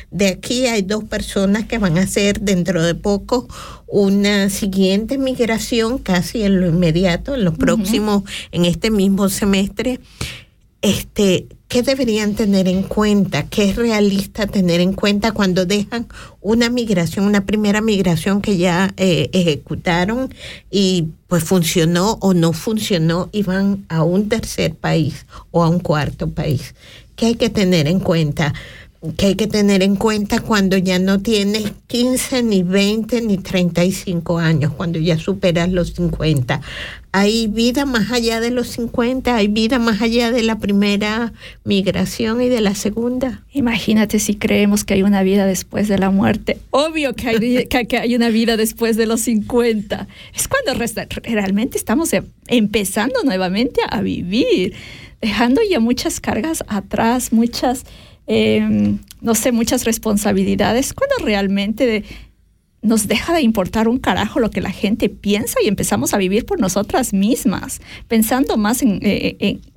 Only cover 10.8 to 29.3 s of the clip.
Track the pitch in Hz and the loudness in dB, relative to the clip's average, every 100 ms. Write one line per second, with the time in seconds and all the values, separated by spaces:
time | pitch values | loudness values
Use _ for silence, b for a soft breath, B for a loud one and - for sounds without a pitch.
10.8 | 208 196 - - 196 165 - - _ 247 | -2 -2 -4 0 2 2 -2 -18 _ 0
11.8 | 240 269 240 214 208 208 208 196 185 185 | 0 0 0 0 0 0 2 4 2 0
12.8 | 196 214 208 202 190 - - - 202 214 | 0 0 2 2 2 -2 -2 0 2 2
13.8 | 233 214 208 196 196 - 208 208 180 170 | 0 2 2 2 -2 -4 -2 0 2 2
14.8 | 180 190 202 208 226 220 190 185 180 208 | 2 2 0 2 0 0 2 2 0 0
15.8 | 202 240 233 B B B 196 233 233 247 | -2 -6 -8 B B B 0 2 2 0
16.8 | 220 180 165 208 202 202 196 202 208 214 | 0 0 0 0 2 2 0 0 2 2
17.8 | 226 196 185 160 196 202 208 180 180 170 | 2 2 2 0 0 0 0 2 2 2
18.8 | 196 196 190 156 - 190 170 139 - 131 | 0 0 2 2 0 0 0 -2 -4 -6
19.8 | 185 170 180 240 262 B B B B 196 | -2 0 0 -2 -6 B B B B 0
20.8 | 190 185 160 - _ 175 160 185 160 180 | 2 2 -2 -8 _ -2 2 2 2 2
21.8 | 160 175 202 214 196 180 165 160 233 214 | 2 2 2 2 2 4 2 0 -2 -2
22.8 | - 175 160 170 175 208 196 190 196 196 | 0 0 2 0 -2 -2 0 0 0 -2
23.8 | - 160 160 185 214 226 - - 165 - | -2 0 2 2 0 -2 -2 -4 -4 -2
24.8 | 165 160 143 - - B B 170 165 175 | -2 0 0 -4 -16 B B 0 2 2
25.8 | 175 151 139 - 160 160 156 123 - B | 0 -2 -2 -4 -6 -4 -2 -2 -4 B
26.8 | B B B - 226 233 233 214 185 175 | B B B -2 0 2 0 2 2 2
27.8 | 147 185 - 165 151 - 151 160 B B | 2 0 2 2 0 0 -2 -4 B B
28.8 | B _ 165 160 196 | B _ -10 0 0